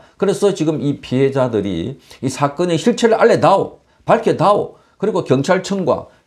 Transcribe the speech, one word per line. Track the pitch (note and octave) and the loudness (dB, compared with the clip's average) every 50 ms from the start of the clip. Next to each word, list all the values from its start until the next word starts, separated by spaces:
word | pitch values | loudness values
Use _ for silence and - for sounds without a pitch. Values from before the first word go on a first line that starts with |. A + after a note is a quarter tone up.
| - _ _ - | -14 _ _ -4
그래서 | G3 G3+ F#3+ F#3+ G#3 G3+ G3 | -2 -2 0 2 0 0 0
지금 | - D#3 D#3 D#3 C#3+ - | 0 -2 -2 -2 -2 -2
이 | D3 C#3 - | -2 -4 -4
피해자들이 | - - B2+ B2+ C#3 C#3 B2+ C#3 B2+ B2 A2+ G#2 F#2+ G2+ F2+ D#2+ F2 A2+ C#3 - _ - - - | -6 -4 0 2 2 2 2 0 0 0 0 -2 -2 -2 -4 -4 -6 -6 -8 -12 _ -20 -14 -8
이 | - C3 | -6 -6
사건의 | - - C#3+ C#3 C#3+ - F3+ F3+ E3 D3 | -4 -2 -2 -2 -2 -2 -4 -2 -2 0
실체를 | - A#3+ A3+ A#3 A#3+ A3+ - | 0 0 0 2 2 0 2
알려다오, | - G3+ A#3 G3 - C#3+ D#3+ G3 F#3 C3 - - - _ _ _ _ - | 4 4 4 4 4 4 4 2 2 0 -4 -8 -18 _ _ _ _ -2
밝혀다오, | - G3 A#3 - G3 D3 C3 D#3 G3 G#3 F3+ - - - - _ _ _ - | 0 0 2 2 0 0 2 2 2 2 0 -2 -6 -10 -20 _ _ _ -6
그리고 | - A2+ - F#3 B2 | -4 -4 -2 -2 0
경찰청과 | - B2+ C3 C#3 - F3+ F#3+ F#3 - G3 G3 F3 C3+ G#2 F2 - - _ _ _ | 0 0 0 2 0 0 -2 -2 -4 -4 -4 -2 -2 -2 -2 -4 -12 _ _ _